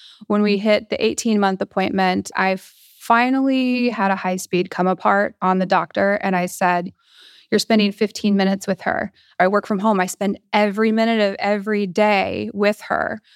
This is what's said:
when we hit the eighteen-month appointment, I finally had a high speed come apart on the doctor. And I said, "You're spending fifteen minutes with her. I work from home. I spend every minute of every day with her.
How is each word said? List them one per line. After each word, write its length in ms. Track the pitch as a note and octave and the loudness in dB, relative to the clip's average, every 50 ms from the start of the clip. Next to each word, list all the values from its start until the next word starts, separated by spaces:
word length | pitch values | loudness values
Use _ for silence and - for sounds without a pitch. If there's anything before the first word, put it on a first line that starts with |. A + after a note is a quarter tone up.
| - - - _ A3 - | -20 -20 -20 _ -4 -2
when 160 | G#3 G#3 G#3 | 0 2 2
we 160 | G#3 G3+ G3 | 2 0 0
hit 320 | G#3 A3 G#3+ G#3 A3 - | 2 2 2 2 2 -4
the 120 | G#3+ - - | -4 -2 0
eighteen-month 560 | A3+ - - - A#3 G#3+ G#3 G3+ F#3+ F#3+ F#3 | -2 -2 -2 -2 0 2 2 2 2 0 -2
appointment, 720 | G3 - - G3 F#3+ - - F#3+ F#3+ F#3 F#3 G3 F#3+ - - | -4 -4 -2 -2 -2 0 0 0 0 0 0 -2 -4 -4 -2
I 220 | - F#3+ F#3+ F#3+ F#3+ | -2 0 0 0 -2
finally 1300 | - - _ _ _ _ _ _ - - A#3 A#3 B3 B3+ C4 C4+ C4+ C4+ C4+ C4 B3+ B3+ B3 B3 A#3+ A#3+ | -6 -14 _ _ _ _ _ _ -2 0 2 2 2 2 0 0 0 0 0 0 0 0 0 0 0 -2
had 220 | A3 A3+ G3 G3 | 0 0 0 0
a 40 | G3 | 0
high 200 | F#3+ - F#3 F#3 | -2 -2 -4 -4
speed 340 | F3+ - - - F3+ F#3 - | -4 -4 -4 -2 -2 -2 -2
come 160 | - - F3+ | -2 -2 0
apart 500 | F#3 F#3 F3+ - G#3+ G3+ G3+ G#3 - - _ | 0 0 0 0 2 2 2 0 -2 -4 _
on 160 | G3 F#3 F#3 F#3 | -2 0 0 0
the 80 | F#3+ | 2
doctor. 500 | F#3 G3 F3 - - - G3+ G3 G3 G3+ | 2 2 0 0 0 -2 -2 0 0 0
And 200 | - - G3 F#3+ | 0 -2 -2 -2
I 100 | F3+ F3+ | -2 -2
said, 480 | F#3 - - G3 F3+ F3+ F3 F3 F#3 - _ _ _ _ - - - - - _ _ | -4 -4 -2 0 0 0 0 -2 -6 -12 _ _ _ _ -20 -20 -20 -20 -20 _ _
"You're 100 | - G3+ | -2 -2
spending 320 | - - A3+ G#3+ G#3 G3+ | 2 2 2 2 2 0
fifteen 440 | G3 - A3 G3+ - - - G#3 G3+ | 0 -2 -4 -4 -4 -4 0 0 2
minutes 320 | G3 F#3+ G3 G3 G3 - - | 2 2 0 0 -2 -4 -6
with 140 | F#3+ - | -6 -4
her. 300 | - - - - - G3+ - _ _ _ _ - | -2 -4 -4 -2 -4 -8 -10 _ _ _ _ 0
I 80 | F3+ F#3 | 2 2
work 180 | G#3 G#3 G3+ | 2 0 0
from 140 | - A3 F#3 | 0 -4 0
home. 200 | G3 A3+ G#3 F#3 | 0 0 2 2
I 60 | F3+ | 0
spend 340 | F3+ - - G3 G3 - - - _ - | -2 -4 -4 -4 -4 -4 -4 -6 _ 0
every 380 | G#3 G#3 G#3 G3 G#3+ A3 A3 | 0 2 2 0 0 0 0
minute 400 | A3 A3 A3+ A3+ A#3 A3 G#3 G3 | 2 2 0 0 2 2 0 0
of 40 | G3 - | 0 -2
every 480 | - G3+ G#3 G#3 G3 G#3+ G#3+ G3+ G#3 F#3 | -2 -2 -2 -2 -2 -2 -2 -2 -2 -2
day 640 | E3 - G#3+ G#3+ G#3 G3 F#3+ G3 - - G#3+ G#3+ - | 0 2 2 4 4 2 0 0 -2 -4 -6 -6 -4
with 260 | G3 G3+ G#3 G#3+ - | 0 0 0 0 -2
her. 400 | - - - - - - - G#3+ - _ - | -4 -4 -2 -2 -2 -2 -4 -8 -12 _ -20